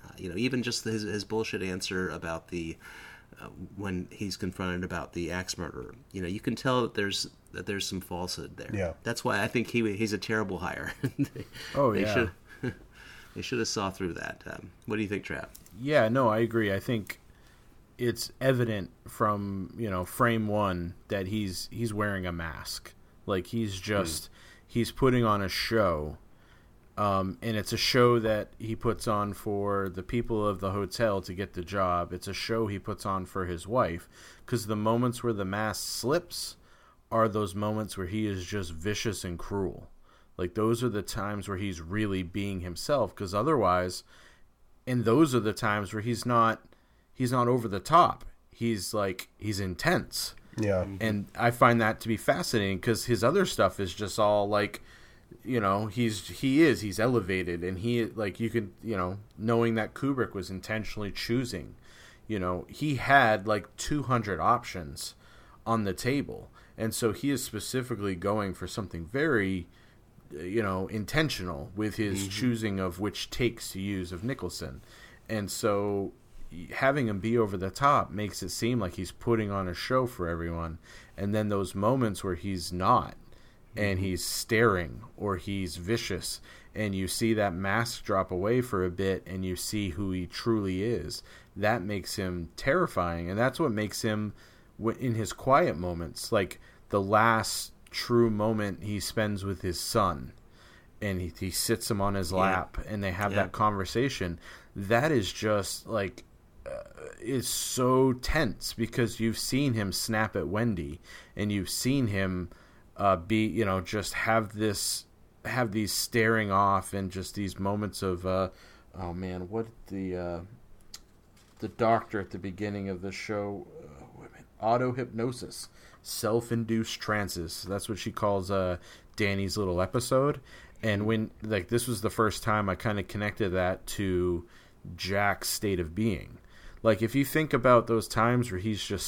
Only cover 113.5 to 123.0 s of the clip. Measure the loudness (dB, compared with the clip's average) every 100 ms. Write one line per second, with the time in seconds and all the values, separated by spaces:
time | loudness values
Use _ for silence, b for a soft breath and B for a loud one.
113.5 | 2 2 0 0 -4 -4 -2 2 2 2
114.5 | 0 0 0 -2 -4 -8 -20 -20 -12 -4
115.5 | -2 0 0 0 -2 0 4 4 4 4
116.5 | 4 4 2 0 -4 -4 -4 -6 -4 -4
117.5 | -2 -2 0 -4 -2 -2 -2 0 0 0
118.5 | B B B -18 -10 -8 -6 -6 -6 -6
119.5 | -6 -6 -10 -10 -6 -4 -4 -4 -6 -10
120.5 | -18 -20 -20 -20 -20 -20 -20 -20 -20 -20
121.5 | -10 -8 2 4 4 2 -6 -6 -8 -8
122.5 | -6 -4 -2 -4 -6